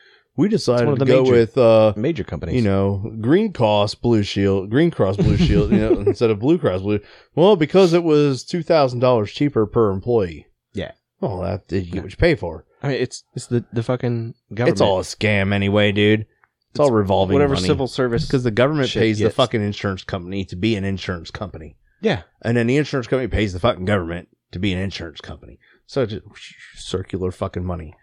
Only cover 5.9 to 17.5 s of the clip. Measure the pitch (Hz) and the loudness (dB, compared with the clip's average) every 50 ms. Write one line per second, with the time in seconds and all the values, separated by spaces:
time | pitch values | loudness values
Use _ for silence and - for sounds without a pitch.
5.9 | 349 - 101 403 - - 123 113 110 101 110 139 165 180 147 120 92 95 95 101 | 0 2 2 0 0 2 2 0 2 0 2 0 0 2 2 0 -2 -2 -2 -2
6.9 | 104 101 - - - - _ _ _ - 165 196 214 170 156 139 - 185 196 175 | -2 -2 -4 -8 -16 -20 _ _ _ 2 4 4 4 4 2 2 4 4 4 6
7.9 | 160 175 170 165 151 147 147 143 135 123 - - - 175 160 - 170 160 143 127 | 4 2 2 2 4 4 4 2 0 -2 -4 -6 -6 -6 0 2 4 4 4 2
8.9 | 123 120 123 127 127 117 104 98 - - 147 147 - 113 107 98 - 120 113 104 | 2 2 2 4 4 2 2 -2 -2 -2 -2 0 2 0 0 0 2 2 2 2
9.9 | 95 98 95 120 123 117 98 85 80 - - _ _ _ _ _ _ 98 85 - | 0 -2 -2 0 0 0 0 -2 -4 -10 -18 _ _ _ _ _ _ -10 -10 -10
10.9 | - _ _ _ _ _ - 151 98 90 90 90 92 92 - _ - 98 92 85 | -12 _ _ _ _ _ -8 -6 -6 -6 -6 -6 -6 -8 -8 _ -6 -6 -4 -6
11.9 | 87 95 78 - - - - 175 156 110 - 85 80 80 - _ _ _ - 139 | -8 -10 -10 -10 -4 -2 0 0 0 0 -4 -8 -10 -12 -16 _ _ _ -6 -6
12.9 | 135 110 123 123 - - - _ _ - - - 123 120 104 - - 117 113 - | -4 -4 -4 -6 -6 -12 -20 _ _ -16 -8 -4 -4 -4 -4 -4 -6 -6 -4 -2
13.9 | - 123 - 123 120 117 113 117 - - _ _ 104 101 120 131 - 196 135 107 | -4 -4 -2 -4 -4 -4 -6 -8 -12 -16 _ _ -8 -2 0 0 2 2 2 2
14.9 | 95 92 - - - - - 107 107 101 98 98 101 101 98 98 98 104 104 104 | 2 0 -2 -6 -6 -4 -2 0 0 0 0 0 0 0 0 0 2 2 2 2
15.9 | 98 104 104 104 107 107 107 - _ _ _ _ _ _ _ _ _ - 147 143 | 2 2 4 4 4 2 0 -6 _ _ _ _ _ _ _ _ _ 0 2 2
16.9 | 120 107 101 92 98 95 95 92 98 139 147 139 | 4 2 2 2 2 2 2 2 2 2 2 2